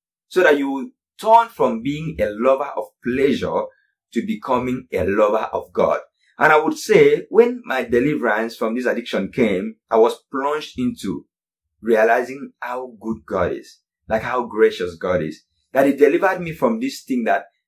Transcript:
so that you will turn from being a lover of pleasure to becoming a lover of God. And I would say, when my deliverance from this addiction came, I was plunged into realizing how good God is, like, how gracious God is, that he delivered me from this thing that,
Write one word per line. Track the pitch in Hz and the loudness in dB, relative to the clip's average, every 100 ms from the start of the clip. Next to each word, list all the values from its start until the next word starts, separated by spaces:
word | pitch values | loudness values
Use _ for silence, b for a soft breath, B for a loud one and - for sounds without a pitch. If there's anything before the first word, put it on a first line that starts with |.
| _ _ _ | _ _ _
so | 185 | 2
that | 156 143 | 4 4
you | 139 | 0
will | 135 123 _ _ _ | -4 -8 _ _ _
turn | 214 226 226 | 4 4 4
from | - 131 113 | 0 -2 -2
being | 127 151 160 - | -6 -6 -8 -4
a | 104 | -4
lover | 104 127 135 143 - | 0 0 2 -2 -8
of | - _ | -10 _
pleasure | 123 127 139 117 85 87 - b b b _ | -6 0 0 0 -2 -4 -4 b b b _
to | 120 101 | -6 -6
becoming | 107 - 123 127 127 - | -8 -4 -4 -2 -6 -6
a | 95 | -4
lover | 92 104 104 110 - | -2 2 2 2 -2
of | - - | -6 -6
God. | - - - - _ _ - | -2 0 0 -6 _ _ 0
And | 156 | 4
I | 156 | 4
would | 156 - | 2 -4
say, | - 190 143 156 - | 2 6 6 4 2
when | 196 240 247 | 2 2 0
my | - 131 | -6 -4
deliverance | 117 120 139 147 117 107 117 - | 0 0 2 0 0 -2 -2 -4
from | 113 120 | -4 -2
this | 120 | -2
addiction | 113 113 107 98 | -2 -4 -4 -4
came, | - 113 92 110 - _ | 0 0 0 -4 -12 _
I | 113 | 4
was | 113 - _ | 4 2 _
plunged | 135 143 151 147 - | -6 -4 -4 -6 -6
into | 123 113 95 73 - _ _ _ _ _ | -6 -4 -8 -8 -12 _ _ _ _ _
realizing | 107 110 110 123 123 135 131 _ | 0 2 4 2 -2 -10 -16 _
how | 123 127 127 110 | -10 -10 -12 -12
good | 110 110 - | -10 -10 -6
God | 98 87 | -4 -2
is, | - - - _ _ - | -4 -12 -20 _ _ -6
like, | 110 | -6
how | 120 127 117 | -4 -6 -6
gracious | 107 110 107 90 82 | 2 2 2 -8 -6
God | 92 90 | -4 -2
is, | 78 - _ _ _ | -4 -10 _ _ _
that | 127 - | 2 2
he | |
delivered | - 240 165 190 180 | 4 4 4 2 0
me | 170 | -6
from | - 127 113 | -2 -2 -2
this | 131 - | -4 -8
thing | - 123 | -6 -4
that, | 110 98 - _ | 0 -2 -4 _